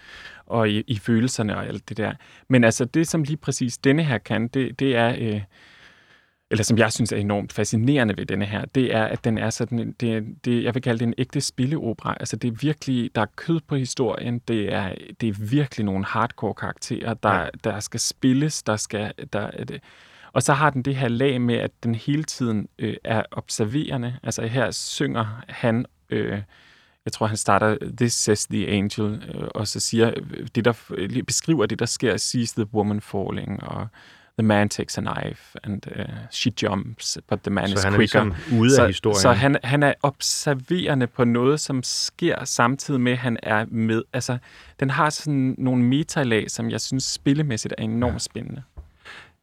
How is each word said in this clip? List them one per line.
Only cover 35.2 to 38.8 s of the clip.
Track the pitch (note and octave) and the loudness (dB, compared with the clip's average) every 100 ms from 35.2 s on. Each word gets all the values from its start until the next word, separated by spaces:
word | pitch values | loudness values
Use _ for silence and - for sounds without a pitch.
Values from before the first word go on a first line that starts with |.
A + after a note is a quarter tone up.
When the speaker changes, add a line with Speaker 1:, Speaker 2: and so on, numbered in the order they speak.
| - - - - | -6 -8 -14 -14
Speaker 1:
and, | - G2+ - - | -8 -8 -8 -10
øh, | G#2 A2 A2+ | -8 -10 -10
"she | - - - | -2 0 2
jumps, | G#2 G2 A#2 A2+ - - - | 0 0 -4 -8 -8 -6 -4
but | G#2 | -4
the | G2 | 0
man | G2 G2+ | 0 0
Speaker 2:
Så | |
Speaker 1:
is | G2 | 2
Speaker 2:
han | F#2+ | 4
er | G#2 | 4
Speaker 1:
quicker." | G#2+ - | 4 4
Speaker 2:
ligesom | G#2 E2 - A#2 | 2 0 0 4
ude | A#2+ | 6
af | |
Speaker 1:
Så, | C3+ | 8